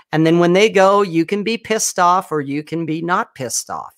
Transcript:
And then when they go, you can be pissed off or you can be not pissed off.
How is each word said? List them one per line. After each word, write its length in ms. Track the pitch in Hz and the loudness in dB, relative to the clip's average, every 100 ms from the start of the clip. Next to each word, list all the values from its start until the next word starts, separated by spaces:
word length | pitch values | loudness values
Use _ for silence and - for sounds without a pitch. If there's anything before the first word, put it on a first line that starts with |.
| _ | _
And 140 | 156 160 | 0 2
then 120 | 170 | 4
when 140 | 175 | 4
they 160 | 185 220 | 4 4
go, 320 | 196 190 202 | 4 4 4
you 240 | 202 165 | 2 0
can 200 | 160 202 | -2 -2
be 120 | 202 226 | -4 -6
pissed 420 | - 220 - - | -4 -4 -4 0
off 320 | 175 180 185 | 2 2 -2
or 120 | 156 | -6
you 200 | 139 143 | -4 -8
can 220 | 151 165 | -6 -6
be 160 | 160 156 | -6 -6
not 340 | 170 190 240 | -4 -4 -4
pissed 360 | - 123 - - | -8 -8 -8 -8
off. 240 | 82 - | -12 -14